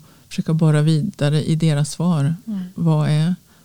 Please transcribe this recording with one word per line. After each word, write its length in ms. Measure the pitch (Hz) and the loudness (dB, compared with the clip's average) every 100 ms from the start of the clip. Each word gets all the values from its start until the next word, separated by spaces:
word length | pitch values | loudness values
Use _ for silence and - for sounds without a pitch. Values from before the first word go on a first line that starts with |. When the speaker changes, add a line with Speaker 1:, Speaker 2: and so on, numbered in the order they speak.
| - - - | -6 -20 -10
Speaker 1:
försöka 260 | - - | -6 -2
borra 280 | 160 160 151 | 2 2 4
vidare 640 | 151 156 139 - 147 151 | 2 2 -2 -2 0 0
i 120 | - 156 | 0 0
deras 360 | 160 147 151 | 0 0 -2
svar. 440 | - 170 160 143 165 - | -2 -2 0 0 -2 -6
Speaker 2:
Mm. 120 | 196 180 - | -8 -8 -4
Speaker 1:
Vad 340 | 165 156 147 | 0 0 0
är 260 | 151 160 180 _ _ | 0 0 -2 _ _